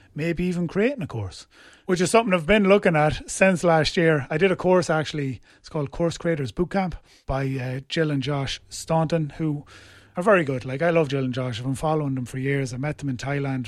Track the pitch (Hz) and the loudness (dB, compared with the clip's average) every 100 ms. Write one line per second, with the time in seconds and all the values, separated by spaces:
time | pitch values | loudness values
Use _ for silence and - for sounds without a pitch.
0 | _ - 165 165 180 175 175 190 226 277 | _ -6 -4 -2 -2 0 -2 0 0 0
1 | 147 117 95 - - _ - - - 180 | -6 -6 -8 -12 -20 _ -20 -14 -2 0
2 | 175 233 233 180 151 214 190 202 202 156 | 4 4 4 0 4 4 6 6 6 4
3 | 151 147 - - 190 180 180 160 147 - | 2 0 -6 2 4 4 4 4 2 2
4 | 165 151 120 160 190 175 175 185 170 156 | 2 2 0 0 2 2 2 2 4 0
5 | 147 156 139 123 - _ - 160 139 - | -2 -4 -6 -8 -14 _ -10 -6 -6 -2
6 | 170 160 170 165 131 - 175 196 185 - | -4 -2 -2 -2 -4 -4 -2 -2 -2 -6
7 | - _ - 135 135 135 127 127 131 165 | -14 _ -6 -2 -2 -4 -6 -8 -6 -2
8 | 156 143 127 143 135 - - - - 165 | 0 0 -2 -4 -4 -8 -12 -14 -2 0
9 | 160 165 151 - 160 147 - - - - | 2 0 -2 -4 -4 -4 -8 -20 -20 -20
10 | - - 180 196 143 131 127 135 170 165 | -12 -2 4 4 4 -2 -6 -2 2 2
11 | 151 139 131 123 127 110 127 135 160 156 | 2 0 -2 -2 -4 -4 -6 -2 -2 0
12 | 147 131 123 131 131 139 131 123 147 147 | -2 -4 -6 -6 -2 -2 -2 -4 -6 -6
13 | 143 123 131 143 139 131 | -6 -6 -4 -4 -2 -4